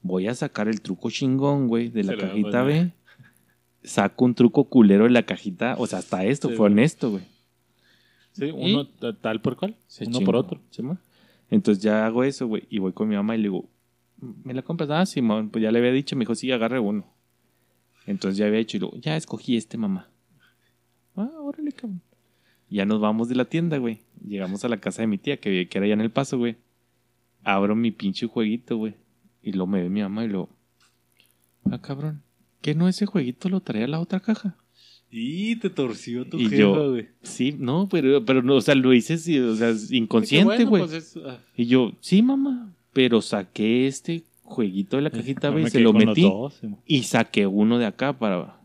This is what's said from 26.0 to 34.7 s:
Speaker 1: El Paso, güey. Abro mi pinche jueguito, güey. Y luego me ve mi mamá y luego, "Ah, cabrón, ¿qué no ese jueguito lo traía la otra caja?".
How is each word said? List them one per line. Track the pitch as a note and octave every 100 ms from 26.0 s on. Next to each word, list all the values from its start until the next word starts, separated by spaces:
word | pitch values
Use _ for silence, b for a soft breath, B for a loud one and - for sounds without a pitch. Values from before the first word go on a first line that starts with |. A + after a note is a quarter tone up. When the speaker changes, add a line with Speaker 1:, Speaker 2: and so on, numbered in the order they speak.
Speaker 1:
El | A2+
Paso, | B2 C#3 C3
güey. | A#2+ A#2 _ _ _ _ _ _ _ _
Abro | - G2 G2+ A2
mi | A#2
pinche | G2+ G2 F#2+ A2+
jueguito, | - A2 A#2+ - A#2
güey. | A2 G#2 _ _ _ _
Y | G2+
luego | F#2+ F#2
me | G2
ve | F2+
mi | G2
mamá | G2+ G#2 A2+
y |
luego, | G2 E2 _ _ _ _ _ _ _ _ _ _ _ -
"Ah, | -
cabrón, | - C#3 D3+ D3 _ _ _ _
¿qué | - D3+
no | F3+
ese | F#3 G3+
jueguito | F#3 B2+ B2 F#3
lo | F#3+
traía | F3+ A2 A#2+
la | D#3+
otra | E3 F#3+
caja?". | - A3 G3 - _